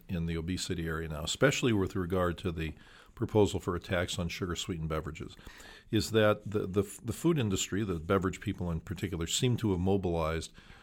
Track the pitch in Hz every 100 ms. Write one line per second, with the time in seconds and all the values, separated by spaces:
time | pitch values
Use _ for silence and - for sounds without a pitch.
0 | - 87 82 82 82 87 - 85 80 80
1 | 82 76 - - 135 - 131 104 90 98
2 | 85 92 87 82 92 82 80 - - -
3 | - - 104 110 95 92 - 87 - 90
4 | 90 - 85 - 92 82 - 85 78 78
5 | 78 80 - - - - - - - 110
6 | - 110 107 107 101 104 92 98 95 -
7 | 117 - 165 156 110 92 - 95 104 82
8 | 82 98 92 - 104 - 87 82 - 82
9 | 92 87 85 - 127 117 110 87 95 101
10 | 90 82 80 82 - - - -